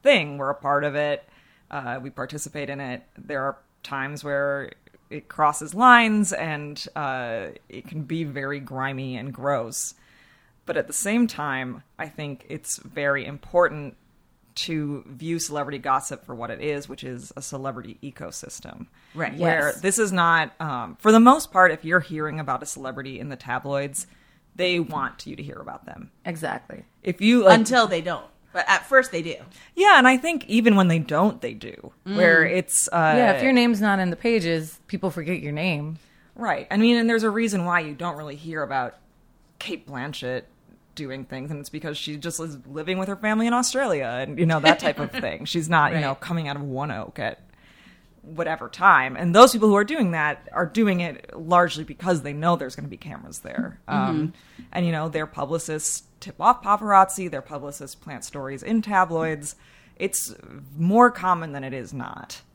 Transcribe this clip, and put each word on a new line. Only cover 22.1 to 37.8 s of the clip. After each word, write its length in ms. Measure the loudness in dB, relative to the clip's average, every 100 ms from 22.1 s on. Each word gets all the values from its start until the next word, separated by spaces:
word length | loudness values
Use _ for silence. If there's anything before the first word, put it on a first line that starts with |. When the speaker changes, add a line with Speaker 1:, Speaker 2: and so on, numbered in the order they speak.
| -8 -8 -8
Speaker 1:
about 240 | -6 -6
a 40 | -6
celebrity 520 | -12 -10 -10 -12 -12
in 100 | -12
the 60 | -12
tabloids, 720 | -8 -8 -4 -4 -4 -8 -12 _ _ _ _
they 240 | -4 0 0
want 480 | -2 -4 -6 -8 -16
you 80 | -14
to 60 |
hear 140 | -14 -14
about 300 | -14 -16 -16
them. 240 | -18 -20 _ -12
Speaker 3:
Exactly. 580 | -8 -6 -8 _ -20 -20 _
Speaker 1:
If 200 | -8 2
you, 220 | 4 8
like 140 | 10 10
Speaker 2:
Until 280 | 8 2 2
they 160 | 0
don't. 240 | -4 -8 -12 _ _
But 160 | -4 2
at 180 | 2 6
first 240 | 4 4
they 120 | -4
do. 140 | -6 -10 -16 -20 -12
Speaker 1:
Yeah, 220 | 4 8 10
and 100 | 8
I 120 | 4
think 260 | 0 -4 0
even 300 | 4 6 6
when 120 | 6
they 100 | 2
don't, 420 | 0 2 2 0
they 140 | -10
do. 360 | -10 -14 -16 -20 _ -6
Speaker 2:
Mm. 100 | 4
Speaker 1:
Where 280 | 6 6
it's, 420 | 4 0 0 -2 0
uh 220 | 2 4 6
Speaker 3:
Yeah, 160 | 4
if 100 | 4
your 100 | 4
name's 260 | 4 4 2
not 180 | 2 2
in 120 | 0
the 60 | -2
pages, 600 | 0 0 2 -2 -4 -14 _
people 220 | -6 -4
forget 300 | -6 -6 -6
your 120 | -6
name. 440 | -4 -2 -4 -6 -12 _ _ _ -8
Speaker 1:
Right. 300 | -4 -4 -2
I 60 | 2
mean, 200 | 4 4
and 100 | 2
there's 140 | 2
a 80 | 0
reason 340 | 0 -2 -2
why 160 | 0 -2